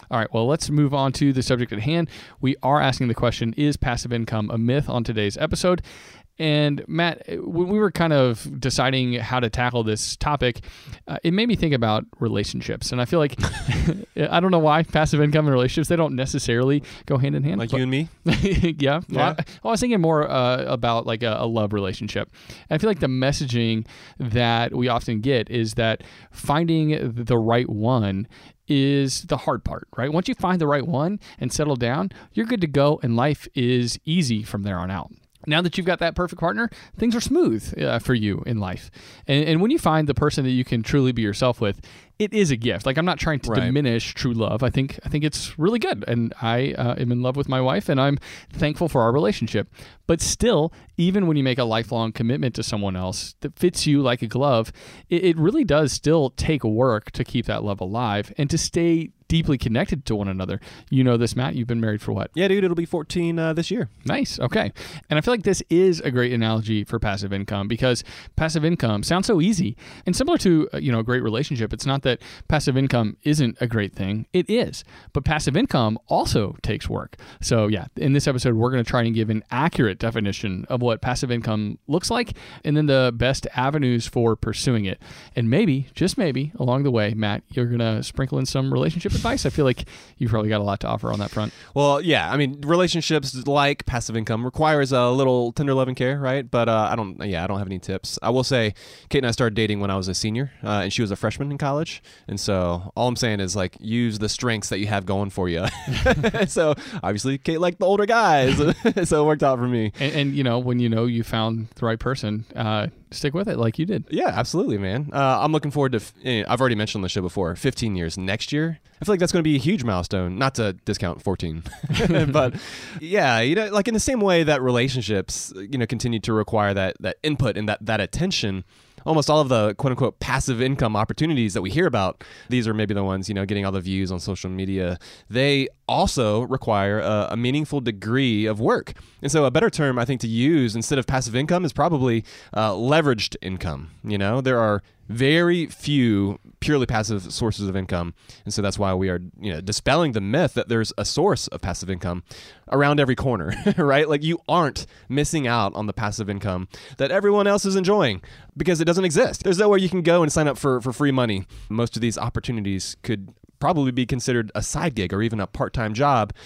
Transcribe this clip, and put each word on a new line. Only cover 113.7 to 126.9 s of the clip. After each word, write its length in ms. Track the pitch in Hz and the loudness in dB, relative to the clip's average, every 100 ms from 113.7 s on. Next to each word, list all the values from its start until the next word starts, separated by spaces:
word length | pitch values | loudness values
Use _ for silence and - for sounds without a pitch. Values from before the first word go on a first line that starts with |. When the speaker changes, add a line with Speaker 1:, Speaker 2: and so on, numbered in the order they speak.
| - | 0
Speaker 1:
you 80 | 170 | -2
did. 180 | 170 - | -4 -4
Speaker 2:
Yeah, 180 | 185 359 | -2 -2
absolutely, 480 | - - 160 226 107 | -2 -2 -2 -2 -2
man. 320 | 98 113 147 | -2 -4 -4
Uh, 260 | - 135 123 | 0 2 2
I'm 100 | 143 | 2
looking 180 | 156 151 | 0 -2
forward 220 | 147 135 | -2 0
to, 40 | 117 | -2
f-, 140 | - - | -6 -10
eh, 200 | - 117 - | -4 -2 0
I've 140 | 120 | 2
already 140 | 131 | 2
mentioned 260 | 107 107 107 | 2 -2 -2
on 20 | |
the 60 | 92 | -4
show 140 | 104 | -2
before, 320 | 90 101 87 85 | -4 -2 -4 -2
fifteen 380 | 135 - 113 92 | -2 -2 -2 -2
years 220 | 82 95 | -4 -4
next 340 | 95 107 - | -4 -4 -2
year. 280 | 147 160 160 _ _ | -2 -2 -6 _ _
I 40 | |
feel 80 | 151 | 0
like 80 | 196 | 2
that's 120 | 175 | 4
gonna 100 | 180 | 2
be 140 | 156 143 | 2 2
a 40 | |
huge 240 | 135 196 | 2 0
milestone. 520 | 120 92 85 95 90 92 | 0 0 0 -2 -2 0
Not 180 | 135 - | -2 0
to 160 | 107 | -2
discount 500 | 90 - 101 92 - | -2 -4 -2 -4 -4
fourteen, 400 | - 90 85 80 - - - - | -4 -4 -4 -8 -12 -12 -6 0
<laughs> 100 | - 170 151 | 2 4 4
but 260 | 147 131 185 - - - 175 | 2 2 -2 -12 -14 -14 -12
yeah, 400 | 156 202 143 113 | -2 2 4 4
you 140 | 120 | 4
know, 140 | 180 214 | 2 0
like, 200 | 208 196 | 0 2
in 60 | |
the 60 | 220 | 0
same 200 | - 262 | 2 2
way 220 | 202 175 | 4 4
that 180 | 151 147 | 4 4
relationships, 920 | 127 120 131 127 104 101 92 - - 95 | 4 2 2 -2 -2 -2 -2 -8 -8 -12
you 220 | 101 135 | -6 -4
know, 80 | 117 | -2
continue 320 | 117 123 117 | -2 -2 -2
to 120 | 110 | 0
require 420 | 110 104 113 104 | 0 0 2 2
that, 220 | 98 95 | 2 -2